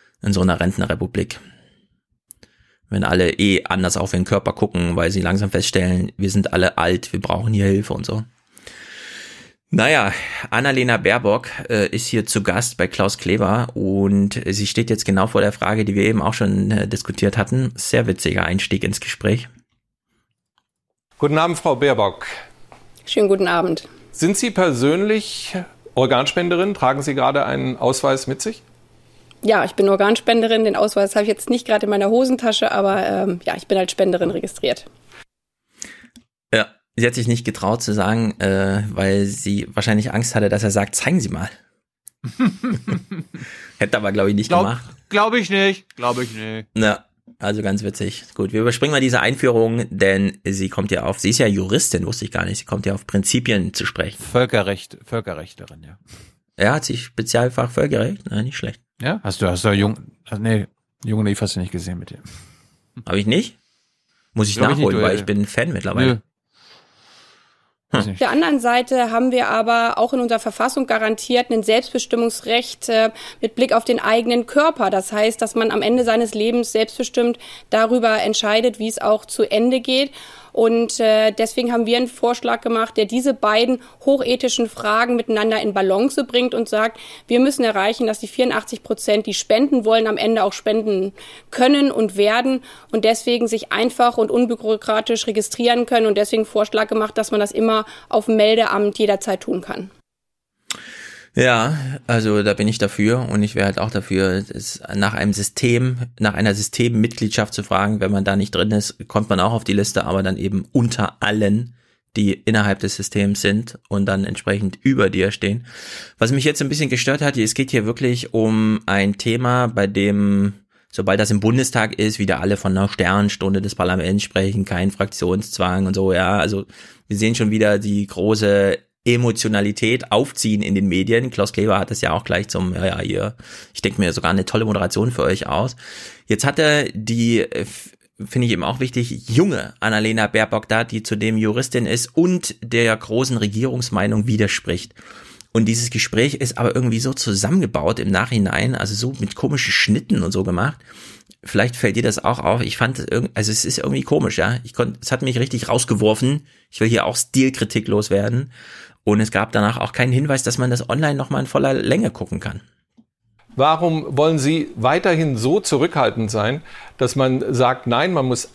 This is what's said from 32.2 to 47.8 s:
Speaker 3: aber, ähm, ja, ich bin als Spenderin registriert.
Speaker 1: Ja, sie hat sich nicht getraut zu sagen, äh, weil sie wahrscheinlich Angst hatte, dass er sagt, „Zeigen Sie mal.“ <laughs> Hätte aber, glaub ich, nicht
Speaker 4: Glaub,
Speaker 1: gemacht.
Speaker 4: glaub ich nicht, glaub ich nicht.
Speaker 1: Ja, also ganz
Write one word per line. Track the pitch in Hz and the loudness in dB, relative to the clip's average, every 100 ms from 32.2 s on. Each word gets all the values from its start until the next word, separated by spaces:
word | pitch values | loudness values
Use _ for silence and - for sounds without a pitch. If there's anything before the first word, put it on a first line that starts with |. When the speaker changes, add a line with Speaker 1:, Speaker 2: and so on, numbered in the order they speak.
| 262 254 233 208 - | 2 2 0 0 0
Speaker 3:
aber, | - 196 190 190 | 2 2 2 0
ähm, | 196 190 175 - | 0 -2 -4 -4
ja, | - | -6
ich | - | 0
bin | 196 | 0
als | 185 | 0
Spenderin | - 190 180 170 | 0 0 2 -2
registriert. | 170 190 - - 120 - _ _ - - _ _ _ _ - - - - - _ _ - | -4 -8 -6 -4 -4 -8 _ _ -20 -20 _ _ _ _ -20 -20 -20 -20 -20 _ _ -2
Speaker 1:
Ja, | 113 104 _ _ - | 0 0 _ _ 0
sie | 117 | 0
hat | 123 | 0
sich | 117 | 0
nicht | 117 120 | 0 -2
getraut | - 95 117 | -4 -2 -2
zu | 117 | -2
sagen, | 104 95 113 110 - | -2 0 0 0 -2
äh, | 98 98 98 98 104 | 0 0 0 0 -2
weil | 95 98 98 101 | -2 0 2 0
sie | 101 - 101 - | -2 -4 -4 -4
wahrscheinlich | - 104 107 107 | -4 0 2 0
Angst | 107 120 113 | -2 -2 0
hatte, | 104 | 2
dass | 104 | 2
er | 107 | 0
sagt, | 98 101 | 0 0
„Zeigen | - - 175 | -2 0 0
Sie | 104 | 0
mal.“ | 85 90 - _ _ _ _ - _ | -6 -8 -10 _ _ _ _ -20 _
<laughs> | 123 - 240 185 254 196 - 180 - 175 - - - - - - | -12 0 0 0 -4 -4 -4 -6 -6 -12 -12 -14 -18 -18 -16 -6
Hätte | 101 117 | -2 0
aber, | 104 | 0
glaub | 101 98 | 2 2
ich, | 101 | 2
nicht | 110 | 2
Speaker 4:
Glaub, | 175 | 2
Speaker 1:
gemacht. | 139 120 - - - | 2 -2 -10 -20 -4
Speaker 4:
glaub | 208 220 | 0 2
ich | 233 180 | 0 0
nicht, | 196 196 190 - - | 2 2 0 -8 -6
glaub | 120 127 | -2 -2
ich | 123 | -4
nicht. | 110 110 110 110 | -8 -10 -10 -8
Speaker 1:
Ja, | 110 110 104 _ _ _ - | 0 2 0 _ _ _ -8
also | 104 104 | -4 -2
ganz | 101 98 | -2 -2